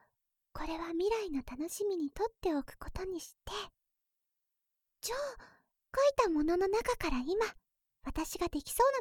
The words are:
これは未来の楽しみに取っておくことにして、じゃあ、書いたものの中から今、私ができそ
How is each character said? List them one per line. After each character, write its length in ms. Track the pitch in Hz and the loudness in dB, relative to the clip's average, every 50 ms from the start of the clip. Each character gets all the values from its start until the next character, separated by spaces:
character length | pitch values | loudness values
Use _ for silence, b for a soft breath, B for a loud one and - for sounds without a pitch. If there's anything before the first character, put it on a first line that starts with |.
| b b b _ _ _ _ _ _ _ - | b b b _ _ _ _ _ _ _ -8
こ 120 | - 311 311 | -6 -4 -4
れ 100 | 320 330 | -4 -4
は 120 | 339 339 | -4 -2
未 200 | 339 330 359 415 | 0 2 2 2
来 200 | 453 453 415 370 | 2 2 0 -2
の 120 | 294 269 254 | -2 -4 -4
楽 240 | - 254 247 302 349 | -6 -6 -6 -6 -6
し 160 | - - 415 | -4 -4 -2
み 100 | 415 392 | -2 -2
に 160 | 349 302 285 | -2 -2 -4
取 180 | - - 403 453 | -2 -2 -2 -4
っ 40 | - _ | -2 _
て 120 | - 381 311 | -2 0 0
お 80 | 285 269 | 0 -2
く 140 | - - - | -4 -8 -12
こ 120 | - - | -10 -8
と 160 | - - 370 | -8 -6 -6
に 160 | 381 370 330 | -6 -6 -6
し 160 | - - - _ _ | -8 -12 -16 _ _
て、 80 | - 427 415 403 - - _ _ _ _ _ _ _ _ _ _ _ _ _ _ _ _ _ _ _ _ _ _ _ _ _ | -8 -8 -8 -8 -8 -12 _ _ _ _ _ _ _ _ _ _ _ _ _ _ _ _ _ _ _ _ _ _ _ _ _
じ 120 | - - 466 | -8 -6 -4
ゃ 20 | |
あ、 40 | 539 587 554 494 b b b b b b b _ _ _ _ - | -4 -4 -6 -6 b b b b b b b _ _ _ _ 0
書 80 | 508 554 | 4 6
い 100 | 571 554 | 6 6
た 120 | - 480 392 | 6 4 4
も 140 | 330 302 302 | 4 2 2
の 140 | 320 339 359 | 2 2 2
の 100 | 392 392 | 2 2
中 300 | 392 453 466 - 494 - | 2 2 2 0 0 0
か 120 | - 330 | 0 0
ら 100 | 269 247 | 0 0
今、 360 | 254 285 370 415 453 415 - - _ _ _ _ _ _ _ _ - | 0 0 0 0 0 0 -2 -8 _ _ _ _ _ _ _ _ -10
私 340 | 262 - - 320 - - - | -6 -4 -4 -4 -4 -4 -4
が 120 | 349 339 | -2 -2
で 120 | - 302 | -2 -4
き 120 | - - - | -6 -2 2
そ 100 | - 466 554 539 523 | 4 4 4 4 2